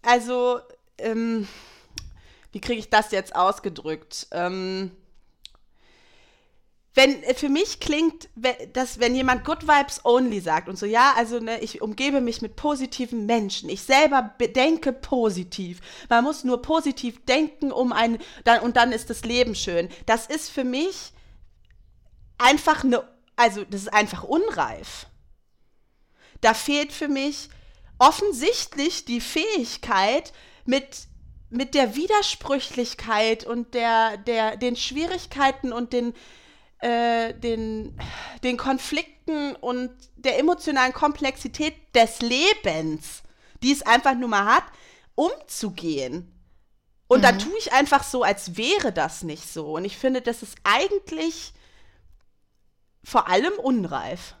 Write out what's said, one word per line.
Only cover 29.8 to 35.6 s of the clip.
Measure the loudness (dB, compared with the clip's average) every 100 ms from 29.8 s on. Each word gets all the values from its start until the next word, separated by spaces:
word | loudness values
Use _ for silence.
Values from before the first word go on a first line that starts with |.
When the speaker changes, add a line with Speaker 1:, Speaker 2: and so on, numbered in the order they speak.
| -2 2 2 2 -2 -20 -20 -12 0
Speaker 1:
mit, | 0 -2 -20 -20 -20 -20 -20 -10
mit | -6 0
der | 2 2 0
Widersprüchlichkeit | 0 2 2 -4 -2 -4 -2 -6 -6 -6 -2 0 2 0 -4
und | -8 -6
der, | -2 2 4 2 0
der, | -4 0 0 0
den | -4 -2
Schwierigkeiten | -6 -4 -4 -6 -8 0 2 2